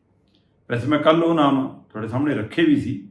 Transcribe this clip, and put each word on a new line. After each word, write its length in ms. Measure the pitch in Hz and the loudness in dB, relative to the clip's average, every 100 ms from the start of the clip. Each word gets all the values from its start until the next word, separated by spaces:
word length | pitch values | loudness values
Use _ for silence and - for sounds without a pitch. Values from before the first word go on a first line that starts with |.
| _ _ _ _ _ _ - | _ _ _ _ _ _ -8
ਵੈਸੇ 180 | 123 123 | -6 -2
ਮੈਂ 100 | 151 | 0
ਕੱਲ੍ਹ 260 | 156 165 | 4 4
ਉਹ 100 | 165 | 4
ਨਾਮ 320 | 165 143 135 135 - - | 2 2 2 -2 -8 -16
ਤੁਹਾਡੇ 180 | 110 113 | -10 -6
ਸਾਹਮਣੇ 260 | 123 147 | -2 -2
ਰੱਖੇ 280 | 120 107 - | -2 -4 0
ਵੀ 140 | 165 131 | 2 2
ਸੀ। 240 | 98 - - | 0 -6 -12